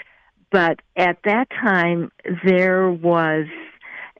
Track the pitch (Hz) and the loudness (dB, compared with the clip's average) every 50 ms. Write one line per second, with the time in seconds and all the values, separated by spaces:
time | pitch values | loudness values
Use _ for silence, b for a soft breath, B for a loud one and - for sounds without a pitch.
0 | B B B B B B B B _ - - 190 170 165 156 - - _ - 180 | B B B B B B B B _ -2 0 2 2 2 0 -2 -8 _ -2 0
1 | 185 175 170 - - 208 208 233 262 - - - 247 214 190 180 170 170 175 170 | 0 0 0 -2 -2 0 0 0 -2 -4 -6 -4 -2 0 2 2 2 0 0 -2
2 | 160 - _ _ - - 180 170 - 190 185 180 185 190 185 185 190 185 175 165 | -4 -6 _ _ -8 -8 -6 -2 2 2 4 4 4 2 2 2 2 0 0 0
3 | 165 170 170 165 165 156 156 156 151 151 - - - - - _ B B B B | 0 2 2 2 2 0 0 -2 -4 -6 -10 -16 -18 -20 -20 _ B B B B
4 | B B B | B B B